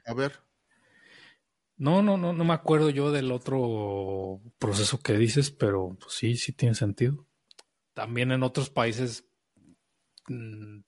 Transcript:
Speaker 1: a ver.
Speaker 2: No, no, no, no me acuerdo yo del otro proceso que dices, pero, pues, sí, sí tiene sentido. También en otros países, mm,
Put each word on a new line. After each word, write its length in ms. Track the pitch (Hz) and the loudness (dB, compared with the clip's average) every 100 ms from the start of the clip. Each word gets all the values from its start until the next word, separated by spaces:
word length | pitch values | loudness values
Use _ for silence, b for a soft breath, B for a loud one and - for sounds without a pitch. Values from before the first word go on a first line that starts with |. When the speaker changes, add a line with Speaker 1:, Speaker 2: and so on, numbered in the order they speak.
| - | -6
Speaker 1:
a 80 | |
ver. 260 | 117 139 - _ _ _ b b b b b b b _ _ _ - | -4 -4 -6 _ _ _ b b b b b b b _ _ _ -4
Speaker 2:
No, 260 | 143 185 | 2 4
no, 140 | 208 196 | 4 2
no, 160 | 175 | 0
no 120 | 170 | 0
me 100 | 165 | 2
acuerdo 360 | 160 - 156 156 | 2 4 4 4
yo 220 | 139 143 | 2 0
del 180 | 147 131 | 0 0
otro 1120 | 123 - 135 120 110 104 98 98 98 95 95 113 - | -2 -2 0 0 0 -2 -4 -4 -4 -6 -8 -14 -4
proceso 420 | 110 101 104 127 | -2 0 0 -2
que 160 | - 107 | 0 2
dices, 340 | 113 135 143 | 4 2 0
pero, 440 | - 107 98 92 95 | 0 0 0 -2 -8
pues, 120 | - | -12
sí, 240 | - 110 120 | -4 -2 -2
sí 160 | - | -4
tiene 220 | - 120 | 0 0
sentido. 500 | 110 107 101 123 147 - _ _ - _ _ _ | 2 -2 0 0 -2 -8 _ _ -20 _ _ _
También 380 | - 113 120 123 | -12 -6 -2 0
en 100 | 131 | 0
otros 260 | 131 135 139 | 0 -2 -2
países, 580 | - 117 110 127 117 - _ _ _ _ _ _ _ _ _ - | 0 0 0 -4 -6 -16 _ _ _ _ _ _ _ _ _ -12
mm, 540 | 123 113 107 107 104 | -10 -10 -14 -16 -18